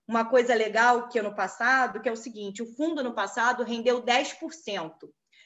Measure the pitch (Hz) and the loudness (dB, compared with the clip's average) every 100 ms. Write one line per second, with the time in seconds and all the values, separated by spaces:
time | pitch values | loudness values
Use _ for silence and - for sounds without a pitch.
0 | - 226 233 254 240 226 214 214 240 240 | -4 -2 4 4 4 2 2 4 6 4
1 | 240 233 208 208 190 - 233 262 240 208 | 2 -2 -2 -4 -6 -2 2 2 2 -2
2 | 247 226 240 208 202 202 226 254 320 302 | -4 -4 -8 -10 -10 -8 -10 -4 -2 -2
3 | 247 220 202 247 233 240 226 233 240 247 | -4 -4 -4 0 0 0 -2 0 2 2
4 | 233 247 285 - 330 - - 190 160 - | 2 2 0 -6 -12 -12 -8 -8 -8 -12
5 | 147 _ _ _ | -20 _ _ _